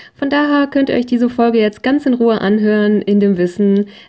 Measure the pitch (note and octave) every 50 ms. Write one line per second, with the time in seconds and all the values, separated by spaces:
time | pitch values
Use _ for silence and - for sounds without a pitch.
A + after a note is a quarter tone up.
0 | - - _ - C#4+ C#4 C#4+ C#4+ D4 D4 D4 C#4+ C#4+ C#4 - C#4 C4+ C4+ - B3
1 | B3 B3 B3 A#3 A#3+ A#3+ - - A#3 A#3 A#3 A#3 G#3+ G#3 G#3 - - B3+ C4+ D4
2 | C#4+ C#4 B3 B3 A#3 A#3 A3 - - G3 G#3+ A3 G#3 G#3+ G#3+ G#3+ G#3 G#3 G#3+ G3+
3 | - - G#3 G#3 G#3 G3+ G3 F3 F3 F3 F3 - G3+ G3+ G3 G3+ G3+ G3+ - -
4 | -